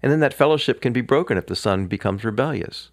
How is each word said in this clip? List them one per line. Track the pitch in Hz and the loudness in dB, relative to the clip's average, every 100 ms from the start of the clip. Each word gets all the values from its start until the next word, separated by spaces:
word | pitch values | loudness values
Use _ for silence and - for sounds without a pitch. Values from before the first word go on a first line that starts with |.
And | 131 | 2
then | 151 | 2
that | 147 | 2
fellowship | - 147 151 - 120 | 4 2 4 0 0
can | 131 | 0
be | 120 | -2
broken | 120 143 180 98 | 2 2 2 -2
if | - | -2
the | 95 | -4
son | 107 95 95 | 0 0 0
becomes | 98 107 98 | -4 -2 -2
rebellious. | 110 107 139 127 - - - | -4 -2 -2 -2 -8 -12 -20